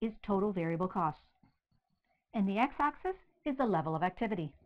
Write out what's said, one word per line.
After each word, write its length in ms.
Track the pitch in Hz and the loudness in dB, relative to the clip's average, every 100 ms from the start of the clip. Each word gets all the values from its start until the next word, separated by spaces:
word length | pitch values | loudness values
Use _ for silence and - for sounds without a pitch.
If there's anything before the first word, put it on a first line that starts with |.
is 120 | 220 220 | -6 -4
total 280 | - 196 208 | 0 2 2
variable 340 | 185 165 165 185 | 0 0 0 -2
costs, 360 | 190 160 - _ _ _ _ _ _ _ _ _ _ _ | 0 -2 -2 _ _ _ _ _ _ _ _ _ _ _
and 160 | 233 196 | 0 2
the 100 | 196 | 2
x-axis 580 | 247 - 294 294 370 381 - _ | 0 2 0 0 -4 -6 -10 _
is 120 | 302 269 | -4 0
the 100 | 226 | 2
level 300 | 170 151 160 | 2 0 0
of 80 | |
activity. 480 | 180 - 226 202 156 - | 0 0 -2 -2 -4 -8